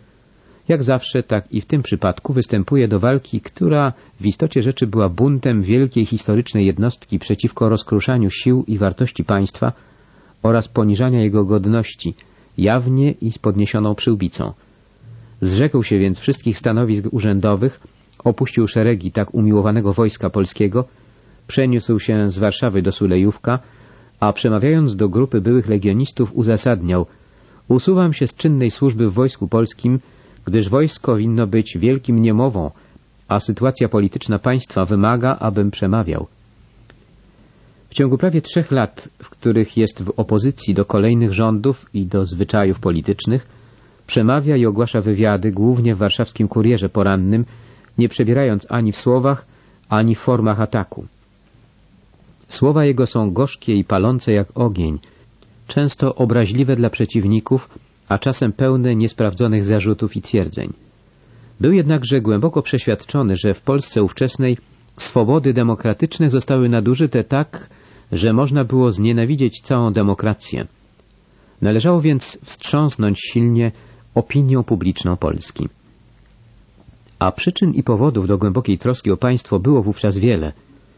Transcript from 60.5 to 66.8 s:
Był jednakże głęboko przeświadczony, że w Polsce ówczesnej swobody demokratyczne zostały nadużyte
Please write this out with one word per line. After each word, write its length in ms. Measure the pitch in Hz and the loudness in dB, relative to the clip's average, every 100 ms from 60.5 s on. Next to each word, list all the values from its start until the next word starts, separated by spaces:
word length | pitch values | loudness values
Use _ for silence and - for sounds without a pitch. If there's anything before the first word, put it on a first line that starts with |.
| - - - _ _ _ _ _ - - - | -6 -10 -12 _ _ _ _ _ -20 -18 -2
Był 120 | 151 | 2
jednakże 500 | 190 147 156 120 135 | 2 2 0 0 0
głęboko 400 | 107 104 160 151 | 2 0 0 -2
przeświadczony, 760 | - 131 - 104 - 143 110 92 | -2 -2 -2 -4 -2 -2 0 0
że 180 | 104 | 0
w 80 | 92 | -2
Polsce 420 | - 139 - 113 | 0 -2 0 0
ówczesnej 540 | 98 - 131 - 127 120 - _ _ - | 0 0 -4 0 -2 -2 -6 _ _ -16
swobody 560 | - 123 110 151 135 | -2 0 2 2 2
demokratyczne 760 | 120 113 110 113 101 160 - 151 | 2 0 0 -2 -2 -2 0 0
zostały 400 | 127 - 131 123 | 0 0 0 2
nadużyte 540 | 117 | 2